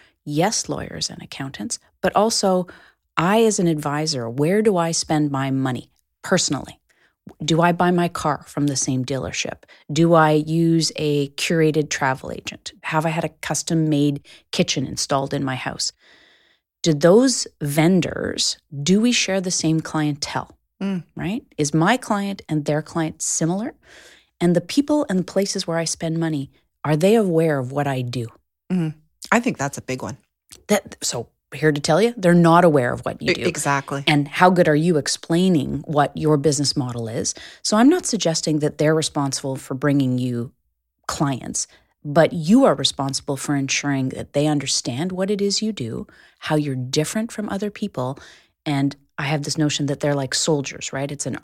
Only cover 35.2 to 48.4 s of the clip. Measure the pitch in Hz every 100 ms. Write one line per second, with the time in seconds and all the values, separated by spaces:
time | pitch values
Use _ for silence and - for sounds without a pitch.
35.2 | - 165 185 165 131 139 - 147 139 160
36.2 | 156 151 147 139 139 - 123 120 113 120
37.2 | - - - - - 214 262 359 - 208
38.2 | 170 160 - 151 147 - 151 160 151 151
39.2 | 139 - 135 135 - 131 147 139 131 127
40.2 | 127 120 120 - _ _ _ _ - -
41.2 | 143 123 - - - _ _ _ 147 143
42.2 | 156 175 151 240 254 139 135 - 135 135
43.2 | - 139 - 143 135 - 143 139 131 -
44.2 | - 143 151 147 135 - - 120 185 185
45.2 | 190 202 202 196 220 202 113 85 - -
46.2 | - _ - 156 147 131 127 151 156 220
47.2 | 226 - 208 196 208 - 202 - 123 139
48.2 | - -